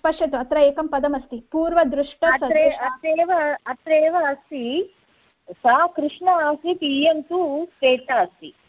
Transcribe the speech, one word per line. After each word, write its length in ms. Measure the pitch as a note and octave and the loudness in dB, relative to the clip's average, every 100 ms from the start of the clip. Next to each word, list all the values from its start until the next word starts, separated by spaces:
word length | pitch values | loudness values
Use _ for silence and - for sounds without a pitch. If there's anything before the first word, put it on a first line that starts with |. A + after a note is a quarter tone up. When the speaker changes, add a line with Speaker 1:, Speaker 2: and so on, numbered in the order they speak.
Speaker 1:
पश्यतु, 320 | D#4+ D#4+ D#4 C4 | -4 -2 -4 -4
अत्र 200 | B3 D4+ | -2 2
एकं 320 | C#4+ C#4+ D#4 | 2 2 -4
पदमस्ति, 540 | C#4 D4 C#4+ - A#3 - | -2 -2 -4 -8 -14 -6
पूर्वदृष्ट 720 | D#4+ E4 E4+ D4+ C#4+ C#4 - | -4 0 2 2 0 -4 -2
Speaker 2:
अत्र, 220 | E4 C4 C4+ | 0 0 0
Speaker 1:
सदृशा। 480 | D#4 D#4 C#4 B3 | 2 2 0 -6
Speaker 2:
अत्रैव, 600 | A3+ D#4+ D#4 E4+ F4 D4 C#4+ A#3 | -6 -2 0 2 0 0 -4 -8
अत्रैव 540 | C4 D#4+ D#4 D#4 F4 | -10 0 2 2 2
अस्ति, 760 | C#4+ C#4 - C#4+ A#3+ D4+ G#4 _ _ _ _ _ - | -2 -4 -10 -8 -4 -4 -6 _ _ _ _ _ -20
सा 360 | F3 A#3+ C4+ F4 | -2 2 4 2
कृष्णा 460 | D#4+ D4 - F#4 | -2 -6 -2 0
आसीत्, 500 | F4 D4 D4+ E4+ F4+ | 2 0 -2 -4 -4
इयं 400 | D4 C#4 D#4 D#4 | -2 0 2 0
तु 440 | - F4+ E4 C#4+ F4 | -2 -2 -2 -4 -6
श्वेता 500 | - C4 B3+ B3+ A#3+ | 0 0 0 0 -2
अस्ति। 340 | F3 _ - _ | -2 _ -20 _